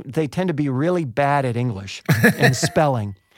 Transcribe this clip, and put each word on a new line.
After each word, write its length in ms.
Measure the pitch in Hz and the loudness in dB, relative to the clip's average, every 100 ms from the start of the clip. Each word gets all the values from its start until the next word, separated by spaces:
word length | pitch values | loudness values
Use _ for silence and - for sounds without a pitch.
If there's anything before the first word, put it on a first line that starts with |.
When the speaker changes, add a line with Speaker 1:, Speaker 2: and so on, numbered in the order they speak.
| - | -4
Speaker 1:
they 220 | 160 156 | -4 -4
tend 200 | 175 185 | -2 -2
to 60 | |
be 160 | 156 147 | 0 -2
really 340 | 127 156 180 | 0 0 0
bad 400 | 151 113 143 143 | -2 0 2 2
at 140 | 131 117 | 0 -2
English 440 | 123 98 98 - - 117 226 - | -2 -4 -8 -6 -2 4 4 4
and 180 | 147 131 | 2 2
Speaker 2:
<laughs> 120 | - | 0
Speaker 1:
spelling. 460 | - 151 127 104 98 _ | 2 2 0 -4 -8 _